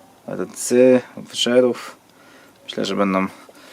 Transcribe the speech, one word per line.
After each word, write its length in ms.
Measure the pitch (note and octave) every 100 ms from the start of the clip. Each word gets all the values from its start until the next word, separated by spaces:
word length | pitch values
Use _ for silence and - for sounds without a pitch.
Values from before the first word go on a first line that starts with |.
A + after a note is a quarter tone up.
| _ _ -
rdzy, 720 | G2 F#2 - - B2 B2+ B2+ - -
wrzerów. 800 | - - - A#2+ B2+ A#2 - - _ _ _ - _ _
Myślę, 220 | - - G2+
że 100 | G2
będą 320 | G2+ F#2+ F#2+ - - - -